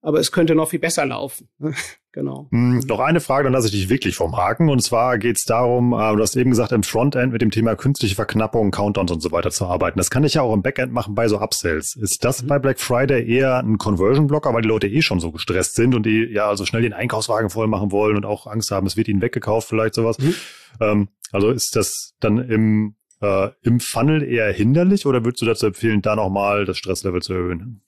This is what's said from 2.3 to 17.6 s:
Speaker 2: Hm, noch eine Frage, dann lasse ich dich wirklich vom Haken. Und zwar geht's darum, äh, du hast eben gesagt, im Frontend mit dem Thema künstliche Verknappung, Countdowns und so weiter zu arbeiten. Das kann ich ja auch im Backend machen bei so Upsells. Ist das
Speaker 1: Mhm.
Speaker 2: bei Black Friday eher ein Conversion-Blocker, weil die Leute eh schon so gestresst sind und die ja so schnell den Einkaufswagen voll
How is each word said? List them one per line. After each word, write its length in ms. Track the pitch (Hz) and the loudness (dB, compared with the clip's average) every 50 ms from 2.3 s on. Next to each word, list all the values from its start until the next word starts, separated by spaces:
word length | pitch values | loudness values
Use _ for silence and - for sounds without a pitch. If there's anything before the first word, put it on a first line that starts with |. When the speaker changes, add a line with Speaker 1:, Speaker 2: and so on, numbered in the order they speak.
| 135 135 147 - | -8 -10 -8 -2
Speaker 2:
Hm, 260 | - 117 120 123 123 120 131 | 0 2 2 2 2 0 0
noch 140 | 131 113 101 | -2 -2 -2
eine 220 | 127 147 165 170 | 0 2 2 0
Frage, 240 | - - 135 139 143 | 2 0 0 2 2
dann 80 | 131 127 | 2 2
lasse 120 | 127 113 | 2 0
ich 80 | 110 98 | 0 0
dich 160 | 101 92 92 | -2 0 0
wirklich 260 | 127 139 - 95 - | 0 0 0 -4 -2
vom 220 | - 92 80 - | -2 -4 -2 0
Haken. 320 | - 90 95 117 - 165 156 | 0 0 0 2 2 2 4
Und 140 | 139 123 - | 4 2 0
zwar 340 | - 120 113 120 127 123 | 2 0 2 2 2 0
geht's 280 | 110 101 120 113 - - | 0 0 0 -2 -2 -2
darum, 480 | - 117 117 127 120 120 123 123 123 120 | 0 0 2 2 2 2 2 2 2 2
äh, 220 | 110 107 110 107 | 2 2 2 2
du 60 | 104 | 2
hast 140 | 110 107 - | 2 0 0
eben 160 | 127 123 131 | 0 2 2
gesagt, 200 | 123 113 117 107 | 2 2 2 2
im 120 | 123 113 101 | 0 0 0
Frontend 500 | - - 110 123 143 - 127 123 131 120 | 0 0 2 0 2 2 0 0 0 0
mit 80 | 110 | 0
dem 80 | 120 110 | 0 0
Thema 260 | - 113 113 113 110 | 2 2 0 0 0
künstliche 380 | - - 131 143 - - 101 95 | 0 0 0 0 0 0 -2 0
Verknappung, 560 | - 107 - - 110 110 107 - 117 107 98 | -2 -4 -2 0 -2 -2 0 0 0 0 0
Countdowns 420 | 90 - 101 104 98 101 92 85 | 0 0 -2 0 0 0 0 -2
und 80 | 87 80 | -2 -2
so 120 | 78 85 | -4 -2
weiter 180 | 87 85 85 87 | -2 0 -2 -2
zu 160 | - - 98 | -4 -4 -4
arbeiten. 320 | 90 90 90 90 87 85 | -2 0 0 0 0 0
Das 140 | 95 87 - | -2 -2 0
kann 120 | - 127 151 | 0 0 0
ich 120 | 147 - | 2 2
ja 80 | 160 135 | 0 0
auch 100 | 117 110 | 2 0
im 80 | 104 | 0
Backend 320 | 92 131 - - 127 127 120 | 0 -2 -4 -4 -6 -4 -4
machen 220 | 123 107 107 101 | -6 -6 -4 -2
bei 120 | 104 117 | 0 0
so 120 | 113 104 98 | 2 2 0
Upsells. 560 | 107 110 - - - 87 80 78 - - - | -2 -4 -4 -4 -2 -2 -2 -2 -4 -8 -8
Ist 280 | 127 110 98 - - - | -6 -4 -6 -4 -2 -2
das 200 | 120 120 - 123 | -2 -2 -2 -2
Speaker 1:
Mhm. 40 | 135 | -2
Speaker 2:
bei 100 | 143 143 | -2 0
Black 200 | 131 135 127 - | 2 0 -2 -2
Friday 480 | - - 123 120 135 143 139 123 117 | -2 -2 0 0 2 2 2 0 2
eher 300 | 117 117 127 135 131 127 | 2 2 2 2 2 2
ein 220 | 127 127 110 110 104 | 0 2 0 0 0
Conversion-Blocker, 760 | - 107 101 82 92 104 131 143 156 139 147 151 - 147 117 | 0 -2 0 2 4 4 4 4 4 2 2 0 0 0 0
weil 80 | 117 | 2
die 60 | 113 | 2
Leute 200 | 110 110 110 101 | 2 2 2 0
eh 140 | 98 104 151 | 0 0 0
schon 180 | 160 - 104 90 | 0 0 0 -2
so 120 | 82 82 | -2 -4
gestresst 420 | 78 82 - - 87 92 90 - - | -8 -8 -6 -2 -2 0 0 0 0
sind 220 | - 117 123 127 | 2 2 4 4
und 100 | 117 107 | 2 2
die 220 | 117 110 110 113 120 | 2 2 2 0 0
ja 240 | 107 104 107 104 101 | -2 -2 0 0 0
so 120 | 101 98 | -2 -2
schnell 160 | - - 113 117 | -4 0 0 -2
den 100 | 113 101 | -2 -2
Einkaufswagen 560 | 101 113 120 113 117 - - 110 107 113 98 | -4 -6 -4 -4 -4 -2 -2 0 0 0 -2
voll 160 | 85 110 | -2 -2